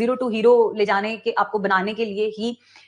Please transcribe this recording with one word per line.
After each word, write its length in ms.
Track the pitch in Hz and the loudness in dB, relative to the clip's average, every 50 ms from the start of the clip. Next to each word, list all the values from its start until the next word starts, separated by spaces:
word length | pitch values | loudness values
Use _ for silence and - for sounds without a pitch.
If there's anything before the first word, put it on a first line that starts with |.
zero 140 | 226 240 254 247 254 | 0 0 0 -2 -2
to 60 | 240 | -4
hero 460 | 214 220 214 240 247 233 226 185 202 | -2 2 4 6 6 6 4 2 0
ले 100 | 214 202 | 0 0
जाने 320 | 208 196 196 208 220 226 | 0 2 0 0 -4 -6
के, 140 | 208 - 226 | -6 -6 -4
आपको 280 | - - 202 - - 208 | -2 -2 -2 -2 -2 -2
बनाने 340 | 190 196 190 185 185 214 214 | 0 2 2 2 0 -2 -4
के 120 | 214 233 | -4 -6
लिए 200 | 208 196 208 214 | -6 -4 -4 -4
ही 320 | 214 214 208 220 240 240 - _ _ _ - - | -4 -4 -6 -6 -8 -8 -10 _ _ _ -20 -20